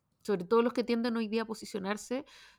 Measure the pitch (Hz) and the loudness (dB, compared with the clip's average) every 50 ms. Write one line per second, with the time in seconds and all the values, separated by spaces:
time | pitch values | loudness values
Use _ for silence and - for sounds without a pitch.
0 | _ _ _ _ - - 202 175 180 175 226 233 233 240 - 254 226 - 240 233 | _ _ _ _ -2 -2 -2 -2 2 4 4 6 6 4 2 0 0 2 2 2
1 | 233 247 226 233 226 202 220 226 226 226 214 - 208 - - 202 185 196 214 214 | 2 0 0 0 -2 0 0 -2 -2 -2 -6 -10 -10 -8 -8 -6 -4 -4 -4 -4
2 | - - 247 262 - - - - - - - | -4 -4 -4 -4 -6 -8 -18 -20 -20 -20 -20